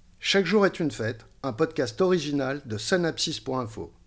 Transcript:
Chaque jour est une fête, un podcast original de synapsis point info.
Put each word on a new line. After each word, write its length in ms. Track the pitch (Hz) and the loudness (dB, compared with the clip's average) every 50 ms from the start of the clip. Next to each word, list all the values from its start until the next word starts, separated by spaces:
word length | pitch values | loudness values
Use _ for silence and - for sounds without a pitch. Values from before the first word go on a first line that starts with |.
| - - - - | -20 -20 -20 -8
Chaque 300 | - - - 196 196 165 | -2 2 2 2 2 4
jour 180 | 196 214 202 | 4 4 4
est 140 | 180 - - | 4 2 2
une 100 | 175 143 | -2 -2
fête, 380 | - - 113 110 120 110 - - - - - | -2 -2 -4 -4 -4 -6 -12 -20 -16 -6 -6
un 100 | 135 120 | -6 0
podcast 480 | 113 160 156 - - 139 113 113 - | 0 -2 0 2 -2 -2 -2 2 2
original 580 | 185 180 185 180 139 147 143 143 135 127 139 147 - | 2 4 4 2 0 0 -2 -2 -2 -2 -4 -6 -6
de 140 | 127 107 104 | -6 -6 -6
synapsis 600 | - - 190 185 175 160 156 - - - 147 - | 0 0 2 2 2 0 0 -2 -4 -4 -4 -6
point 200 | - 135 131 131 | -6 -4 -4 -4
info. 340 | 123 113 110 101 85 80 - - _ | -4 -4 -6 -10 -10 -12 -12 -20 _